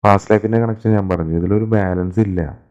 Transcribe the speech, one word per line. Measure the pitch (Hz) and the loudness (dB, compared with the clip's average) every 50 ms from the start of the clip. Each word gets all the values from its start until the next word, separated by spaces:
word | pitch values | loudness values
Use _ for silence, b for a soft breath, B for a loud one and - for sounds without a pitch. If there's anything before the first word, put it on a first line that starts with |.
| - | 4
പാസ്റ്റ് | 104 101 98 - - | 4 4 4 2 0
ലൈഫിൻ്റെ | 107 104 107 107 113 117 | 0 0 2 0 -2 0
കണക്ഷൻ | 117 113 110 110 - 110 110 104 | -2 -2 -6 -4 0 0 0 0
ഞാൻ | 98 92 | 0 -2
പറഞ്ഞു, | 90 85 82 80 82 85 | -4 -4 -2 -2 -2 -2
ഇതിലൊരു | 87 92 101 107 110 110 110 | 0 0 0 -2 0 0 0
ബാലൻസ് | 104 98 92 90 90 90 92 87 113 110 98 | 0 0 0 -2 -4 -4 -2 0 0 0 2
ഇല്ല. | 92 90 80 71 67 - _ _ | 0 -2 -4 -6 -8 -16 _ _